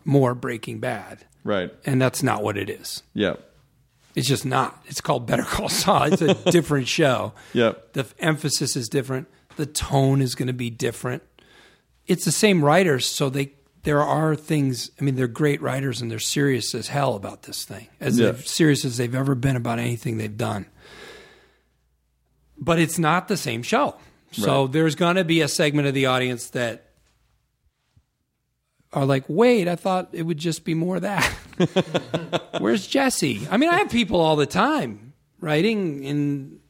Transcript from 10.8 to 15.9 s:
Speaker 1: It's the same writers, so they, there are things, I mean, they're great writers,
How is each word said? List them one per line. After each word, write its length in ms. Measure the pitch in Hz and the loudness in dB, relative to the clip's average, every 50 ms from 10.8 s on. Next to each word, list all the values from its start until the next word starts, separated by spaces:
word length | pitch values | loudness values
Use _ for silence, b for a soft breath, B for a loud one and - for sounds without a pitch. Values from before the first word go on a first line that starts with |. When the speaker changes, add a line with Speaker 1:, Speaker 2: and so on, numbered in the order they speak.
| 127 120 - - - 123 127 151 - _ _ b b b b b b b b b b b b _ _ | -4 -4 -4 -4 -6 -6 -6 -6 -10 _ _ b b b b b b b b b b b b _ _
Speaker 1:
It's 180 | - 180 165 - | -2 -2 0 0
the 60 | - | 0
same 340 | - - 220 208 190 165 143 | 0 4 4 4 6 6 6
writers, 400 | 143 160 185 190 165 139 123 - | 6 6 6 4 4 2 0 0
so 240 | - - - 147 135 | -2 -2 -2 -2 -2
they, 240 | 131 139 139 139 - _ _ _ _ _ - | 0 -2 -4 -4 -8 _ _ _ _ _ -2
there 180 | 156 147 147 | 0 2 2
are 340 | 147 143 139 151 160 156 151 | 2 2 2 2 2 0 0
things, 560 | 147 - - 160 151 139 131 123 113 - - _ - | -2 -2 -2 0 0 0 0 -2 -4 -8 -10 _ -4
I 40 | 139 | -2
mean, 100 | 143 127 | -2 0
they're 120 | 127 127 | 0 -2
great 340 | 117 110 - 151 147 143 - | -2 0 0 0 0 0 0
writers, 400 | - 131 127 135 135 135 | -2 -4 -4 -2 -2 -4